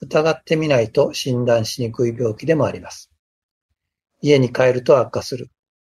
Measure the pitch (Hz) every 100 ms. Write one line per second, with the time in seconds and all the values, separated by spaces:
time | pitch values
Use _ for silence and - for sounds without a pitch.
0 | 143 156 160 156 - 160 156 127 110 143
1 | 143 - 143 123 120 117 110 - 117 120
2 | 120 117 117 107 135 156 113 95 - -
3 | - _ _ _ _ _ _ _ _ _
4 | _ _ 143 143 120 - 127 127 127 139
5 | 113 113 - 123 - _ _ _ _